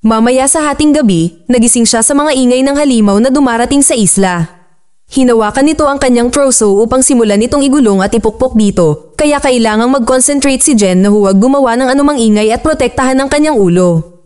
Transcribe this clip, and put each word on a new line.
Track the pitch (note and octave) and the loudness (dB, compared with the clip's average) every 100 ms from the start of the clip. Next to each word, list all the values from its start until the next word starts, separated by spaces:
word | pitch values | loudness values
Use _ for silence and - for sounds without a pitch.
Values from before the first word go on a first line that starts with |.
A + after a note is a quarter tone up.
Mamaya | A3 A3 A3+ B3+ C4+ | 0 0 2 2 0
sa | D#4+ D4+ | -2 -2
hating | C#4+ D4+ D4 | -2 0 2
gabi, | B3+ F3 E3 - - | 2 0 -2 -6 -4
nagising | B3 A3 B3+ | 0 0 0
siya | A#3 A#3 | 0 -2
sa | A3 C#4+ | -2 -2
mga | D4 | -2
ingay | C4+ B3 B3 | 0 0 0
ng | C4+ | 0
halimaw | C#4+ D4 A#3+ G#3 G3+ | -2 0 0 2 2
na | B3 | 0
dumarating | C4+ C4+ A3+ B3 C#4+ | 0 0 0 -2 0
sa | C#4 | 0
isla. | C#4 G3+ - F#3+ F3 D#3+ - - _ _ _ _ | 0 -2 0 -2 -2 -6 -10 -20 _ _ _ _
Hinawakan | - B3+ A#3 G#3+ G#3 C#4+ | -2 0 2 0 0 -2
nito | D#4+ | 0
ang | D4+ C#4 | -2 0
kanyang | C#4 A#3+ A#3+ | 0 0 0
troso | C4 C#4 A#3+ G#3+ G3 | 0 0 0 0 0
upang | A3+ B3+ | 0 0
simulan | C4 B3+ A3 G3+ | 0 0 0 0
itong | A#3+ D4 | 0 0
igulong | C#4 C#4+ A#3 G3 | 0 2 2 0
at | G3 A3+ | 0 -2
ipukpok | A3 G#3 B3+ A3+ | -4 -2 -2 0
dito, | G#3 F#3+ E3 D3+ - - | 0 0 0 -2 -8 -4
kaya | D4+ C#4+ | -2 0
kailangang | C#4 B3 A3 G#3+ A#3+ C4+ | 0 0 0 0 0 0
mag-concentrate | A3+ B3+ B3+ C#4+ C#4 C4 | 0 0 0 0 0 -2
si | - B3 | 0 2
Jen | G3 F3+ | 2 2
na | G3 | 2
huwag | G#3 G3 G3 | 2 2 2
gumawa | A#3+ C#4 C4 A#3 | 2 2 0 0
ng | C4 | 0
anumang | C4+ C#4+ D4 | 0 0 0
ingay | A3+ G#3 G#3+ A3+ | 0 2 0 0
at | |
protektahan | D#4 D#4 B3 - C4 C4 | -2 -2 -2 -2 -2 0
ang | C4+ | 0
kanyang | D4 D4+ C#4 | 0 0 2
ulo. | G3 F3 F3+ E3 D#3+ - | 2 2 2 0 -4 -16